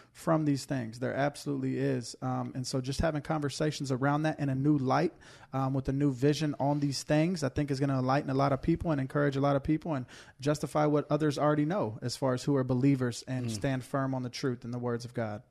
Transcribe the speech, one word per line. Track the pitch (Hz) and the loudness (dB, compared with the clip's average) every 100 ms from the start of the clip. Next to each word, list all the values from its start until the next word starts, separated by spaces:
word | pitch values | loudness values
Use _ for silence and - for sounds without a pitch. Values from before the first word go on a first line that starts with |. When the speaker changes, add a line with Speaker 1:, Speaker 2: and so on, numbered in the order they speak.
| - | -20
Speaker 1:
from | - - 160 | -6 0 2
these | 151 139 | 4 0
things. | - 135 113 117 | 0 -4 -4 -4
There | 127 | -4
absolutely | 107 143 - 151 139 131 127 | 0 -2 -2 -4 -4 -2 -2
is. | 139 131 117 - | 0 -2 -4 -6
Um, | 131 127 123 135 | -4 -4 -4 -6
and | 127 | -4
so | 135 | -2
just | 127 135 | -2 0
having | 165 151 | 0 0
conversations | - 156 143 - 151 - 135 | -2 -2 -2 -2 -2 -2 -2
around | 127 139 147 | 0 2 2
that | 156 - | 0 0
in | 143 | -2
a | 135 | 2
new | 143 147 | 4 4
light, | 127 135 175 - - - - | 4 2 2 -2 -18 -20 -8
um, | 131 135 | -4 -2
with | 135 131 | 0 0
a | |
new | 139 143 | 2 0
vision | 123 143 143 156 135 | 2 2 2 0 0
on | 139 147 | 0 2
these | 143 131 | 0 -2
things, | - 151 165 185 | 0 2 2 0
I | 135 | -2
think | 135 139 | -2 -2
is | 131 | 0
gonna | 143 135 | 0 2
enlighten | 127 139 147 | 2 2 2
a | |
lot | 135 139 | 2 2
of | 135 | 2
people | - 165 175 | 2 0 0
and | 143 | -2
encourage | 135 147 143 135 | 0 0 0 2
a | |
lot | 139 | 2
of | 139 | 2
people | 135 156 175 | 2 -2 -2
and | 143 123 - - - | -6 -6 -14 -20 -6
justify | 127 151 147 156 151 | -2 -2 -2 0 2
what | 147 - | 2 2
others | 147 156 135 | 0 2 2
already | 147 151 151 | 2 2 2
know | 202 113 107 | 0 -2 -4
as | 123 - | -6 -2
far | 135 | 0
as | 127 | 0
who | - 139 | 0 0
are | |
believers | 127 127 139 139 123 113 - | 2 2 4 4 2 -4 -6
and | 131 120 | -4 -4
Speaker 2:
Mm. | |
Speaker 1:
stand | 107 139 131 | -2 -2 -2
firm | 120 139 135 131 | -2 -2 -2 -2
on | |
the | 127 | -4
truth | - 139 120 | -4 -2 -2
and | 117 | -6
the | 123 | -6
words | 120 117 | -4 -4
of | 117 | -4
God. | - 110 104 - | -4 -4 -6 -12